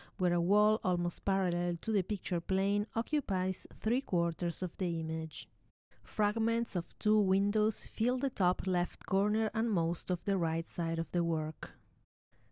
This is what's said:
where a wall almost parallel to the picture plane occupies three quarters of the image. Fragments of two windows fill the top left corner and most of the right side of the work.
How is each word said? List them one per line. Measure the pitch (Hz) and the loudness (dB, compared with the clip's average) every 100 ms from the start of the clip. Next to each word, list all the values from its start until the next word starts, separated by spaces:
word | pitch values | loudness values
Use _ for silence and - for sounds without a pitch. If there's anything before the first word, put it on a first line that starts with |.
| - - | -14 -2
where | 180 | 0
a | 175 | 2
wall | 175 208 208 214 | 2 4 4 2
almost | 185 175 175 - | 0 0 -2 -4
parallel | - 196 185 175 175 170 | -2 0 0 0 -2 -4
to | - | -2
the | 214 | -2
picture | 180 208 - 170 | 0 -4 -2 -4
plane | - 190 196 208 202 | 0 0 2 0 -2
occupies | 226 - 302 - 185 185 185 - - | -4 -2 -2 0 0 0 -4 -8 -6
three | 214 254 | -2 -2
quarters | - 175 170 165 175 - | 0 0 0 0 -4 -2
of | 180 - | -6 -4
the | 180 165 | -2 -2
image. | 160 160 160 - - _ _ _ _ - | -2 -4 -6 -10 -16 _ _ _ _ -20
Fragments | - - 208 220 220 233 233 175 | -8 0 0 2 0 0 -2 -4
of | - - | -6 -2
two | 208 214 | 2 4
windows | 190 190 202 214 214 214 - | 4 4 2 2 0 0 -6
fill | - 233 254 | -2 0 0
the | 269 | -2
top | - 180 185 | 2 2 2
left | 185 180 175 - - | 0 0 0 -6 -2
corner | 190 208 220 220 | 0 2 0 0
and | 220 233 | -2 0
most | 190 165 175 - | 2 0 -2 -2
of | 180 | -2
the | - 196 | 0 0
right | 165 165 165 | 0 0 -4
side | - 165 165 | -4 -2 -2
of | 165 | -2
the | 175 | 0
work. | 170 160 156 - - - _ _ _ _ _ - - | 0 0 -2 -8 -14 -18 _ _ _ _ _ -20 -18